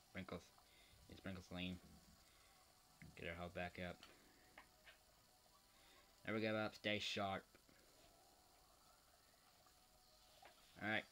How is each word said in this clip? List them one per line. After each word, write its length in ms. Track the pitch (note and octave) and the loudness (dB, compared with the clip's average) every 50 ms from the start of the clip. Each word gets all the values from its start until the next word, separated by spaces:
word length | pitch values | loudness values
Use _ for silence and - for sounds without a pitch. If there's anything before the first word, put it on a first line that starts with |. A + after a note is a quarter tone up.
| - - | -14 -8
sprinkles. 320 | - F#2+ F#2 - F#2+ F2 - - - - - - - - - - - - - - | -4 -4 -2 -2 -4 -4 -6 -8 -18 -20 -20 -20 -20 -20 -20 -20 -20 -18 -16 -14
It 60 | - | -10
sprinkles 300 | - - G2 F#2+ F#2 F2+ - | -6 -4 -4 -2 -4 -4 -2
Selene. 280 | F2+ F2+ F2+ F#2 F#2 F2+ - - - - - - - - - - - - - - - - - - - - - - - - D#2+ D2+ - | 0 2 2 2 2 0 -4 -10 -18 -18 -18 -18 -20 -20 -20 -20 -20 -20 -20 -20 -20 -20 -20 -20 -20 -20 -20 -20 -18 -16 -14 -12 -8
Get 120 | - - E2+ | -6 -4 -4
her 60 | E2+ | -2
health 180 | E2+ F2 F2 F2+ | -2 -4 -2 0
back 240 | F2 F2+ F2 - - F2+ F2+ | 0 0 0 0 -2 -2 -2
up. 80 | E2+ - - - - - - - - - - - - - - - - - - - - - - - - - - - - - - - - - - - - - - - - - - - - - - | -2 -4 -10 -16 -16 -18 -20 -20 -20 -20 -20 -20 -18 -18 -18 -18 -20 -20 -18 -18 -18 -18 -20 -20 -20 -20 -20 -20 -20 -20 -20 -20 -20 -20 -20 -20 -20 -20 -20 -20 -20 -20 -20 -20 -20 -8 -2
Never 140 | - G#2+ A2 | 2 4 4
give 160 | G#2+ A2 A2 | 6 6 6
up. 220 | G#2+ G#2+ G#2 - | 6 4 2 0
Stay 240 | - - G#2+ G#2 G#2 | 2 4 4 4 4
sharp. 420 | - - - A2 G2+ G2 F#2+ F#2 - - - - - - - - - - - - - - - - - - - - - - - - - - - - - - - - - - - - - - - - - - - - - - - - - - - - - - - - - - - - - - - - - - - - | 4 2 4 4 4 4 4 2 0 -4 -16 -20 -20 -20 -20 -20 -20 -20 -20 -20 -20 -20 -20 -20 -20 -20 -20 -20 -20 -20 -20 -20 -20 -20 -20 -20 -20 -20 -20 -20 -20 -20 -20 -20 -20 -20 -20 -20 -20 -20 -20 -20 -20 -20 -20 -20 -20 -20 -20 -20 -20 -20 -20 -20 -20 -20 -20 -18 -16 -18 -18 -18 -20 -14 -6 0
All 80 | G#2 G#2 | 2 4
right. 160 | A2 G#2 - - | 6 6 4 2